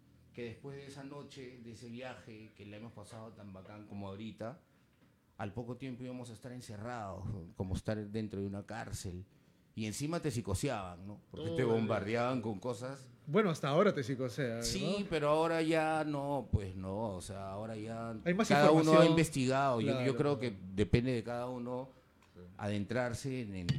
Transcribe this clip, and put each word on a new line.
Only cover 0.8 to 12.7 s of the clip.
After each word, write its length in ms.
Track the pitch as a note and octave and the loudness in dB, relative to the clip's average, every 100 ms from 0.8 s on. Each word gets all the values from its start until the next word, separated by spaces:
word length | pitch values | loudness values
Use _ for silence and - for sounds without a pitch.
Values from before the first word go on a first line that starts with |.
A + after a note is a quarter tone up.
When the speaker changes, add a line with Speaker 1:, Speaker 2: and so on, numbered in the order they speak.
| C#3 | -14
Speaker 1:
esa 160 | C#3 | -14
noche, 580 | C3+ C#3+ C3+ - B2 B2+ | -12 -14 -14 -14 -16 -14
de 80 | A#2 | -16
ese 160 | G#2 A#2+ | -14 -12
viaje, 640 | A#2 B2+ A2+ G#2 A2 G#2+ - | -10 -10 -12 -14 -16 -18 -18
que 100 | G#2 | -16
la 100 | G#2+ | -14
hemos 160 | A2+ | -14
pasado 400 | A2+ G2+ A#2 A2 | -14 -16 -14 -14
tan 200 | G#2+ G2+ | -14 -14
bacán 340 | F#2+ F#2 G#2+ G#2 | -14 -14 -16 -12
como 220 | G2+ G2 | -10 -8
ahorita, 520 | G2 A2 G2 A2 D3 _ _ _ _ _ _ _ - | -8 -10 -8 -8 -8 _ _ _ _ _ _ _ -8
al 140 | G2+ | -6
poco 240 | G2 A#2+ A#2+ | -6 -8 -8
tiempo 280 | C3+ A#2+ | -8 -8
íbamos 260 | B2+ B2+ A#2 | -8 -8 -10
a 40 | |
estar 180 | G#2+ B2+ | -12 -12
encerrados, 720 | B2 A#2+ G#2 A2+ B2 G2+ F#2 F#2 G2+ E2+ - | -12 -10 -8 -6 -6 -6 -6 -6 -6 -8 -6
como 180 | F#2+ | -2
estar 220 | F2+ - G#2+ G#2 | -2 0 -2 -2
dentro 320 | G#2+ G#2+ F#2+ | -4 -4 -2
de 60 | G2 | -4
una 180 | G2 G2 | -4 -8
cárcel? 580 | A2 A2+ G2 G#2 F2 G2 - _ _ _ | -8 -8 -8 -6 -8 -12 -18 _ _ _
Y 100 | - A2 | -6 -4
encima 340 | G2+ D3 E3+ | -2 -2 -2
te 100 | D#3 | -2
psicoseaban, 760 | A#2 G2 F#2+ C#3+ A#2 F#2 E2+ G2 | -2 -2 0 0 -2 -4 -10 -12
¿no? 140 | G#2 - | -14 -14
Porque 200 | - D#3+ | -8 -4
te 0 | |
Speaker 2:
Todo 100 | E3 | 0
el 60 | B2+ | 4
día. 60 | |
Speaker 1:
bombardeaban 680 | A2+ A2 G#2+ G2 A#2 A#2+ C3 | 4 4 2 2 0 2 0
con 180 | A2+ G2+ | -2 -4
cosas. 480 | B2 | -4